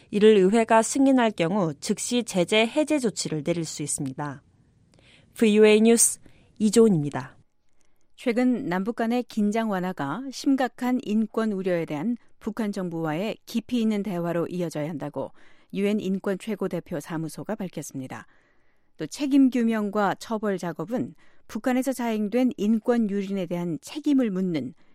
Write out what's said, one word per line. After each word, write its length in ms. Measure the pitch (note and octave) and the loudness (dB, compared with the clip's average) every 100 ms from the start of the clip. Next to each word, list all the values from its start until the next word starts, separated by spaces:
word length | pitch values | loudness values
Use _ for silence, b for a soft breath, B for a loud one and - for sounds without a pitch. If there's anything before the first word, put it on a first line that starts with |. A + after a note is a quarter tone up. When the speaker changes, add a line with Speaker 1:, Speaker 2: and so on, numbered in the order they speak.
| b | b
Speaker 1:
이를 280 | G#3 G#3+ G#3+ | 6 6 8
의회가 420 | F#3 A3+ A3 A3+ | 6 4 4 4
승인할 520 | A3 C4+ C4+ C4 A3+ | 4 4 4 6 4
경우 420 | G#3 E3 G#3 E3 C#3 | 2 0 0 -2 -4
즉시 460 | - G3 - A#3+ | -4 -4 -2 -2
제재 420 | A#3 F#3 E3+ G#3+ A3+ | 0 -2 2 2 2
해제 320 | D4+ D4+ D4+ | 0 0 0
조치를 460 | A#3+ - - D#3 | 0 -4 -4 -4
내릴 220 | C#3+ E3+ D#3+ | -2 -4 -4
수 160 | - | -8
있습니다. 600 | D3 - C#3 C3 D3 C3+ _ _ _ _ _ b b b b | -6 -6 -6 -6 -10 -10 _ _ _ _ _ b b b b
브이오에이 480 | - A3 G#3 G#3+ G#3+ | 0 4 8 8 8
뉴스 380 | A3 A#3 - - b b b b | 6 6 4 -2 b b b b
이조은입니다. 760 | G#3+ A#3 A3+ E3 C#3+ C3 C3 - _ _ _ _ _ _ _ | 2 6 6 4 0 -6 -10 -18 _ _ _ _ _ _ _
Speaker 2:
최근 520 | - B3 A#3 B3+ A#3 - | -8 -4 0 0 0 -2
남북 280 | F#3 G3 | -2 -2
간의 300 | A#3+ A3+ B3 | -4 -2 -2
긴장 480 | - - G#3 A3 A3+ | -4 -2 0 0 -2
완화가 500 | F#3 F3+ F#3 C#3 F#3 C4+ | -2 -4 -4 -6 -6 -8
심각한 680 | - C#4+ C4+ B3 - B3 B3+ | -4 0 0 0 -2 -2 -2
인권 480 | - G#3+ G#3+ A3+ A3 | 0 -2 0 -2 -2
우려에 340 | F#3+ F#3+ E3+ D#3 | -2 -2 -2 -2
대한 300 | D3 G3+ A#3+ - - | -4 -4 -6 -10 -12
북한 320 | A3+ G#3 G#3 | -8 -6 -6
정부와의 680 | G3 F3+ E3 D#3+ D#3 G#3+ - - | -4 -6 -4 -4 -4 -4 -8 -8
깊이 340 | A#3 - B3 | -8 -4 -2
있는 240 | A3 G#3 | 0 0
대화로 420 | G3+ F3 E3+ E3+ E3 | -4 -4 -2 -2 -4
이어져야 420 | F3+ E3 D3+ C#3+ | -4 -6 -4 -6
한다고 440 | D3+ D3 C#3 A#2 b b b b | -6 -8 -8 -10 b b b b
유엔 240 | F#3+ G3+ G#3+ | -4 -2 -2
인권 400 | F#3+ F#3+ G3+ F#3 | -2 -4 -4 -6
최고 300 | - G3+ F#3+ | -6 -6 -4
대표 320 | E3+ - D#3+ | -4 -6 -10
사무소가 560 | - D#3+ D#3+ - D3 A3 | -6 -8 -8 -10 -10 -8
밝혔습니다. 720 | F#3 - - C3+ C3 A2+ - _ _ _ _ _ _ _ | -8 -10 -10 -12 -12 -14 -16 _ _ _ _ _ _ _
또 120 | D#3 | -12
책임 420 | - C#4+ C#4 C4 | -6 2 4 6
규명과 640 | B3 A3+ A3 G#3 G#3 G3 D3 | 4 0 0 -2 0 0 -2
처벌 360 | - G#3+ G#3 F#3+ | -6 -4 -2 -4
작업은 600 | F3 D#3+ E3 B3+ - - - - - | -4 -6 -6 -4 -6 -10 -20 -20 -14
북한에서 440 | A3 C4 B3+ C4 | -6 -2 0 -2
자행된 600 | B3+ A#3+ G#3+ G#3 A#3+ B3+ - | -4 -4 -2 -2 0 0 0
인권 520 | G#3 A3+ - A#3+ G#3+ | 0 2 2 0 0
유린에 360 | G3+ F#3+ G3 E3+ | -2 -4 -6 -4
대한 320 | F3 F3 D3+ | -4 -4 -6
책임을 500 | - D#4 D4 C4+ A3+ | -8 -6 0 2 2
묻는 440 | F#3 F#3 D3+ B2 - - | 0 -2 -2 -6 -12 -20